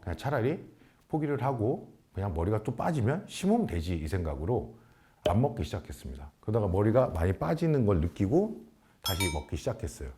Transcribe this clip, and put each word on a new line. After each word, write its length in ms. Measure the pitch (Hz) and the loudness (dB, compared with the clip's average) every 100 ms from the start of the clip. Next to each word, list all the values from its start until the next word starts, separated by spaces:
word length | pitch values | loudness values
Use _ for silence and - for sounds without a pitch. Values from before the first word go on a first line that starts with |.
그냥 160 | - 87 | -8 -6
차라리 480 | 135 139 120 175 - - - _ _ | -2 0 0 -2 -8 -20 -20 _ _
포기를 340 | 160 147 139 | -4 -2 0
하고 500 | 131 123 107 180 - - _ | -2 0 0 0 -6 -20 _
그냥 180 | 92 98 | -6 -2
머리가 300 | 80 90 107 | 0 0 0
또 120 | 131 | -2
빠지면 500 | 127 175 156 107 170 - | -2 0 2 2 0 -4
심으면 380 | - 185 233 196 | -2 2 2 2
되지, 280 | 85 82 85 | -2 -2 -2
이 120 | 78 | -2
생각으로 720 | 92 82 69 87 120 - - - _ _ _ - | -2 -2 -4 0 -2 -2 -12 -20 _ _ _ 2
안 140 | 98 | 4
먹기 220 | 139 120 | 2 0
시작했습니다. 680 | 78 - - - - 67 71 - | -4 -6 -8 -12 -12 -12 -14 -10
그러다가 280 | - 110 101 | -2 0 2
머리가 400 | 92 107 123 127 | 4 4 4 2
많이 240 | 82 90 | 2 0
빠지는 500 | 90 160 160 165 143 104 | 2 0 0 2 4 4
걸 140 | 87 | 4
느끼고 640 | 85 - 98 160 220 - - _ _ _ | 2 0 2 4 2 -4 -14 _ _ _
다시 180 | - 85 90 | -6 -2 -2
먹기 220 | 78 - 73 | -2 -4 -4
시작했어요. 520 | 131 - - - 67 | -4 -4 -8 -8 -12